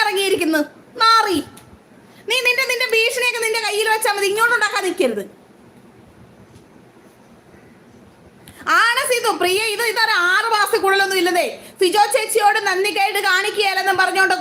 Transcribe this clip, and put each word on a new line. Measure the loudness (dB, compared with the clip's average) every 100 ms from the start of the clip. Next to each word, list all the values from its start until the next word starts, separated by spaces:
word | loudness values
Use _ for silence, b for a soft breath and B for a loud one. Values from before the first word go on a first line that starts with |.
ഇറങ്ങിയിരിക്കുന്നു. | 0 0 -2 0 0 -2 -2 -8 -12 0
നാറി. | 2 4 2 -2 -4 -14 -20 -20 -20 -20 -20 B -4
നീ | -2 0
നിന്റെ, | 0 -2
നിന്റെ | -2 0
ഭീഷണിയൊക്കെ | 0 0 0 -2 -2 -2
നിന്റെ | -2
കയ്യിൽ | -2 -2 0
വെച്ചാൽ | 0 0 0
മതി, | -2
ഇങ്ങോട്ട് | 0 2 2
ഉണ്ടാക്കാൻ | 0 -2 -4
നിൽക്കരുത്. | 0 -2 -2 -10 -16 -20 -20 -20 -20 -20 -20 -20 -20 -20 -20 -20 -20 -20 -20 -20 -20 -20 -20 -20 -20 -20 -20 -20 -20 -20 -20 -20 -20 -20 -20 -20 B 0 2
ആണ് | 2 2 0
സീതു, | 0 0 0
പ്രിയ, | 0 0 -2
ഇത് | -2 -2
ഇതൊരു | 0 0 0 2
ആറ് | 2 0
മാസത്തിൽ | 0 0 0
കൂടുതലൊന്നും | 0 0 0 0
ഇല്ലെന്നേ. | 0 0 -2 -6 B -2
ഫിജോ | 0 2 2
ചേച്ചിയോട് | 2 0 2 2 2 0
നന്ദികേട് | 0 0 0 0 0 0
കാണിക്കുകയല്ലെന്നും | 0 0 0 0 0 0 2
പറഞ്ഞുകൊണ്ട് | 2 2 2 2